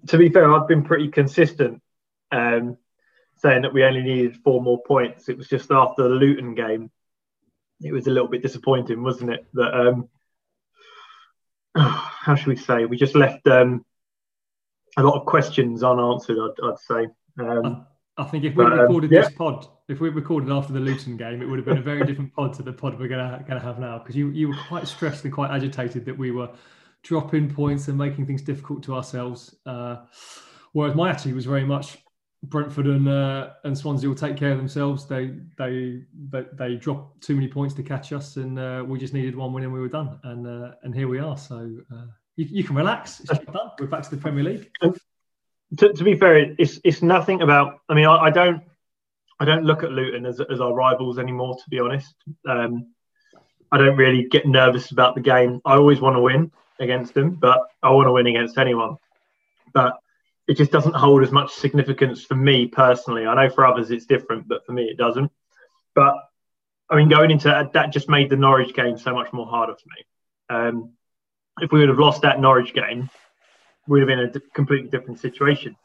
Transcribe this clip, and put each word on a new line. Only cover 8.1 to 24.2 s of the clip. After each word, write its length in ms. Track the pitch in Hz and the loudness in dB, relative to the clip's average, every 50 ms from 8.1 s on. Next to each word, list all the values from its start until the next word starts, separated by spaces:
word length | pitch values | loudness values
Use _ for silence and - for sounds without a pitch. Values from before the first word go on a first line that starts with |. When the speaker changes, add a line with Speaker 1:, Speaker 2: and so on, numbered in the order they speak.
| 127 127 123 - | 0 0 0 -2
Speaker 1:
bit 140 | 123 120 | -4 -6
disappointing, 600 | - 131 - 131 - - 135 127 120 - 117 113 | -6 -8 -8 -6 -2 -2 -2 -2 -2 -4 -6 -6
wasn't 300 | 123 127 120 120 120 120 | -6 -6 -6 -6 -6 -8
it? 140 | 123 - - _ - | -8 -8 -10 _ -4
That, 200 | 123 120 117 120 | -2 -2 -2 0
um, 360 | 123 123 123 123 123 123 - _ _ _ _ _ _ _ _ _ _ _ _ _ _ _ _ - - - - - _ _ _ _ _ _ _ _ _ _ _ - | 0 2 2 2 0 -4 -10 _ _ _ _ _ _ _ _ _ _ _ _ _ _ _ _ -20 -20 -20 -20 -20 _ _ _ _ _ _ _ _ _ _ _ 0
<sighs> 20 | |
how 600 | 170 147 127 - - - - - - - 160 143 | 2 2 2 0 -4 -8 -12 -14 -8 -2 0 0
should 120 | 139 - 143 | 0 0 -2
we 100 | 123 - | -4 -4
say? 260 | - - 123 117 113 | -2 -2 -2 0 0
We 140 | 117 123 123 | -2 -2 0
just 180 | 143 139 - | 0 2 4
left, 320 | 147 139 135 - - - 143 | 4 4 4 2 0 2 4
um, 380 | 127 127 123 123 123 123 - _ _ _ _ _ _ _ _ _ _ _ _ _ _ _ _ _ _ _ _ _ - 143 | 6 6 6 4 2 -4 -8 _ _ _ _ _ _ _ _ _ _ _ _ _ _ _ _ _ _ _ _ _ -2 2
a 60 | 135 | 2
lot 140 | 143 143 143 | 2 2 2
of 80 | - | 0
questions 560 | - - 160 - - - - 127 120 117 113 | 0 0 0 0 0 0 -2 -2 -2 -2 -2
unanswered, 560 | 127 127 127 123 123 120 120 - - - 117 110 | 0 0 0 2 0 -2 -2 -2 -4 -6 -4 -4
I'd, 240 | 110 110 - - - | -4 -6 -8 -6 -6
I'd 140 | 120 - - | -6 -6 -8
say. 280 | _ - 117 113 113 113 _ _ _ _ _ 127 | _ -6 -6 -4 -6 -6 _ _ _ _ _ -12
Um, 460 | 123 117 117 117 117 117 120 - - _ _ _ _ _ _ - | -8 -6 -4 -4 -4 -4 -6 -10 -14 _ _ _ _ _ _ -12
Speaker 2:
I, 60 | 135 | -10
I 20 | |
think 180 | - - 151 139 | -8 -6 -6 -6
if 100 | 147 135 | -2 2
we'd 120 | 120 120 | 2 4
Speaker 1:
but, 80 | 117 120 | 4 6
um, 60 | 123 | 6
Speaker 2:
recorded 320 | 123 120 - 165 156 156 | 6 4 4 2 2 6
Speaker 1:
yeah. 100 | 160 - | 6 6
Speaker 2:
this 100 | - - | 6 4
pod, 340 | - - 165 156 117 - - _ _ _ _ - | 0 -4 -6 -6 -6 -8 -12 _ _ _ _ -12
if 140 | 135 143 | -8 -6
we'd 120 | 160 165 147 | -6 -6 -6
recorded 380 | 156 147 - 170 151 131 131 | -6 -6 -4 -4 -4 -4 -2
after 220 | 139 139 139 - 135 | -4 -4 -4 -4 -6
the 60 | 135 | -6
Luton 340 | 131 135 135 135 - 127 120 | -4 -4 -6 -6 -8 -12 -12
game, 260 | 113 117 117 120 120 | -12 -10 -10 -10 -10
it 40 | 123 | -8
would 120 | 131 131 131 | -8 -8 -6
have 80 | 123 | -4
been 120 | 135 - 135 | -2 -2 -2
a 40 | |
very 240 | 120 147 147 143 143 | -2 -4 -4 -2 -2
different 280 | 143 139 143 139 135 - | -4 -4 -6 -10 -10 -8
pod 200 | - 139 131 - | -6 -8 -6 -8
to 80 | - - | -10 -14
the 100 | 127 127 | -14 -14
pod 260 | - - 131 117 110 | -10 -10 -10 -10 -10
we're 80 | 131 123 | -10 -10
gonna, 380 | 131 127 127 127 127 135 139 143 | -8 -8 -8 -10 -10 -12 -12 -12
gonna 140 | 131 123 | -10 -10
have 180 | 120 123 117 120 | -10 -10 -12 -12
now, 180 | 127 120 117 117 | -12 -12 -12 -14
'cause 140 | - - 117 | -14 -10 -6
you, 160 | 143 | -4